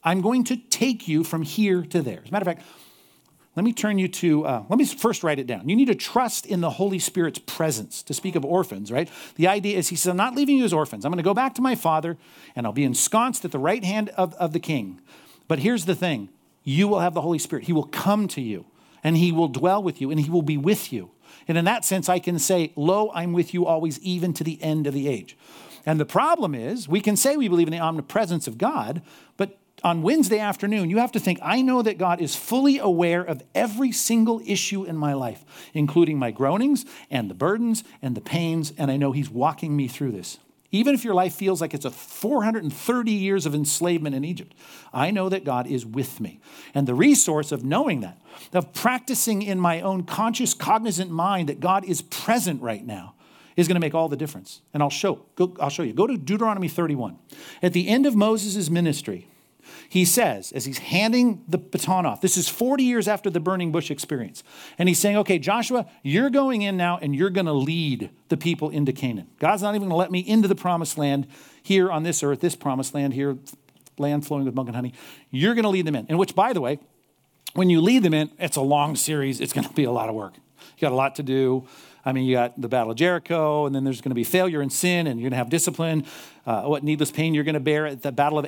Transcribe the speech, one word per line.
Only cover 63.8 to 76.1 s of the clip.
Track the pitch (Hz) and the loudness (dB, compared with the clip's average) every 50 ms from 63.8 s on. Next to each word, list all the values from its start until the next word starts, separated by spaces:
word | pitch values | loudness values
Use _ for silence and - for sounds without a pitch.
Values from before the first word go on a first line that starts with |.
| 151 - | -2 -4
experience. | 147 139 - - 156 127 113 90 - - - - - - - - - - | -8 -8 -6 -6 -6 -6 -6 -8 -12 -16 -20 -20 -20 -20 -20 -18 -4 0
And | 175 185 | 2 2
he's | 170 - | 4 4
saying, | - 208 202 208 | 2 2 4 2
"Okay, | 202 - 190 165 | 2 2 0 0
Joshua, | 131 165 202 240 226 - 254 247 - - - _ | 2 0 0 0 0 0 0 -2 -2 -4 -12 _
you're | - 139 143 196 262 285 | -4 0 2 2 2 4
going | 240 277 277 269 254 214 | 4 2 2 2 0 0
in | 202 202 196 | -2 -2 0
now | 180 175 175 175 175 | 0 0 0 0 -2
and | 165 143 143 | -2 -2 0
you're | 135 185 196 | 0 0 0
gonna | 175 196 185 160 151 | 2 0 0 0 0
lead | 139 135 143 170 170 160 147 131 113 101 - - _ _ _ | 0 0 0 0 -2 0 -2 -2 -4 -6 -10 -12 _ _ _
the | 165 | -4
people | 151 151 170 165 - 156 143 | -2 0 -2 -2 0 -4 -4
into | 156 151 147 131 | -2 0 0 0
Canaan. | 123 - - 127 113 101 90 - _ _ | -2 -2 -4 -6 -6 -6 -10 -14 _ _
God's | 147 160 208 190 | 0 2 2 2
not | 196 208 208 | 0 -2 -2
even | 208 196 190 | -2 -2 0
gonna | 165 165 | 0 0
let | 185 165 | 0 0
me | 180 180 | -2 -4
into | 180 - 220 220 208 185 | 0 2 4 4 4 4
the | 175 | 2
promised | - - 180 175 170 165 - - 156 | 0 0 -2 0 0 -2 -4 -4 -2
land | 147 143 139 139 135 - - - - - - - | -2 0 0 -2 -4 -6 -12 -20 -20 -20 -20 -20
here | _ - 196 190 180 190 | _ 2 4 4 4 2
on | 170 156 | 0 -2
this | 160 170 160 - | -2 -2 -2 -2
earth, | - 143 143 127 | 0 0 0 0
this | - 175 - | -2 -2 -2
promised | - - 147 131 135 131 135 - | -2 -4 -2 -2 -2 -4 -4 -4
land | 147 139 139 127 | -2 -2 -2 0
here, | 135 139 143 135 127 - - - _ _ _ _ _ _ - _ - | 0 -2 -2 -2 -6 -10 -18 -20 _ _ _ _ _ _ -20 _ -4
land | 143 143 147 147 143 | -2 0 0 -2 -2
flowing | - 151 139 139 | -2 -4 -2 -2
with | 131 123 | -2 -2
milk | 135 131 | -4 -6
and | 120 113 | -4 -6
honey. | 123 123 123 120 - - - - - _ _ | -6 -6 -6 -8 -12 -20 -20 -20 -20 _ _
You're | - 131 156 220 240 | -2 0 2 2 4
gonna | 233 220 208 | 2 2 2
lead | 190 190 175 | 2 0 0
them | 156 147 | 0 -2
in." | 120 110 | -4 -2
In | - | -2